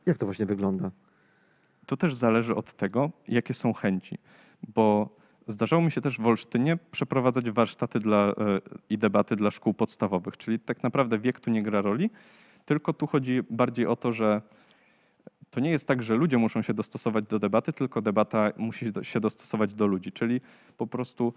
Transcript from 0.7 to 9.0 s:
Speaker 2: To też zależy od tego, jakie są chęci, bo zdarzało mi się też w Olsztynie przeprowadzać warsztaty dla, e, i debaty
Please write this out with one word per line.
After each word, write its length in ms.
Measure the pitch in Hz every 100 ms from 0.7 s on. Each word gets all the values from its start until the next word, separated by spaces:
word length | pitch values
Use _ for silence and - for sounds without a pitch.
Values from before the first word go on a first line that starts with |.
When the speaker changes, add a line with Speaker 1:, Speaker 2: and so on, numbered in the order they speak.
| 95 92 - _ _ _ _ _ _ _ _ -
Speaker 2:
To 100 | 135
też 180 | 175
zależy 400 | 127 120 113 117
od 220 | 107 - -
tego, 340 | 98 110 147 - -
jakie 260 | 120 -
są 180 | 127 123
chęci, 460 | 110 107 95 - - _ - - _ -
bo 460 | 113 110 104 104 - _ _ -
zdarzało 300 | 104 113 170
mi 80 | 170
się 100 | 143
też 200 | 139 123
w 60 | 113
Olsztynie 520 | 110 - 120 139 170 _
przeprowadzać 600 | - - 135 127 123 120
warsztaty 500 | 107 110 - 117 120
dla, 240 | 107 104 101
e, 80 | - 107 95 - - -
i 80 |
debaty 380 | 107